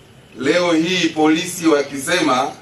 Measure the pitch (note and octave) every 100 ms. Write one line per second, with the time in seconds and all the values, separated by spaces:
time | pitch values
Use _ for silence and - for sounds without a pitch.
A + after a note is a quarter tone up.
0 | - - - A2 C3 F3 F3 D#3+ E3+ F#3
1 | E3 D#3 D#3 D#3+ F3 - E3 D3 C#3 C#3
2 | C3 F3+ D#3 B2+ C3 -